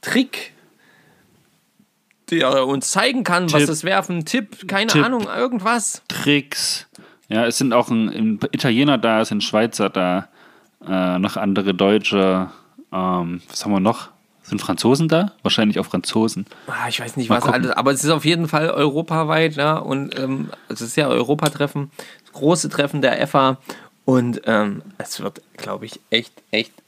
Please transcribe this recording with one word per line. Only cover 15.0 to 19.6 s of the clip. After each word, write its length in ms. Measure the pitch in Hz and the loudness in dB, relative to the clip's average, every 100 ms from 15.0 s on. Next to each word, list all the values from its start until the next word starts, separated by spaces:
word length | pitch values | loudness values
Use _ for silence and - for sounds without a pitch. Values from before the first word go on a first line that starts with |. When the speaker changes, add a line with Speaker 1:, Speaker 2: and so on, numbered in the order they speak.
| 160 | 4
Speaker 2:
da? 240 | 160 202 - | 2 0 -2
Wahrscheinlich 380 | - - 107 98 | -2 2 2 0
auch 80 | - | -2
Franzosen. 580 | 92 - 113 110 90 101 - - | -4 -2 0 0 -2 -10 -14 -12
Speaker 1:
Ah, 200 | - 107 | -8 -6
ich 120 | 110 | -6
weiß 180 | 120 135 | -6 -4
nicht, 120 | 113 | 0
Speaker 2:
Mal 80 | 120 | 2
Speaker 1:
was 80 | 117 | 2
Speaker 2:
gucken. 180 | 127 | 2
Speaker 1:
alles, 80 | 127 - | 0 0
aber 160 | 127 | 2
es 120 | 139 | 2
ist 80 | 143 | 2
auf 140 | 156 151 | 2 2
jeden 220 | 170 160 | 0 0
Fall 220 | 156 160 | 0 0
europaweit, 840 | - 147 143 165 160 156 160 160 | 2 2 0 -2 -2 0 2 0
ja, 220 | 147 | 0